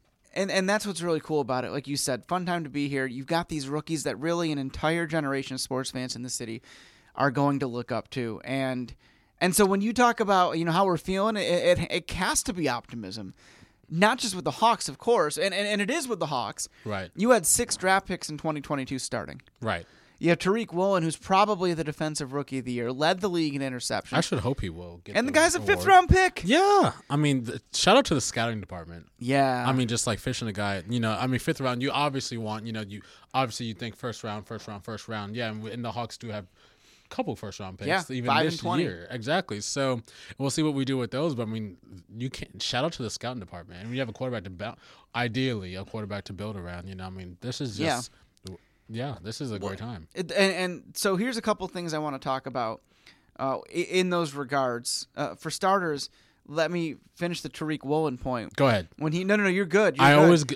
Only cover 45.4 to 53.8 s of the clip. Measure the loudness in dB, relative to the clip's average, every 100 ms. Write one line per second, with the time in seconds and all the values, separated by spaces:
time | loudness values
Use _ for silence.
45.4 | -2 -2 -6 -10 -10 -10 -8 -8 -8 -8
46.4 | -8 -8 -8 -10 -10 -12 -12 -12 -14 -10
47.4 | -8 -6 -6 -2 -2 -2 -6 _ _ _
48.4 | -16 -16 _ _ -12 -8 -6 -8 -10 -8
49.4 | -6 -6 -6 -6 -8 -12 -10 -8 -2 2
50.4 | 2 2 -4 -6 -10 -2 0 2 0 -2
51.4 | -2 -2 -4 -8 -6 -4 -4 -6 -4 -4
52.4 | -4 -4 -4 -6 _ _ -20 -20 _ -6
53.4 | -4 -4 -4 -4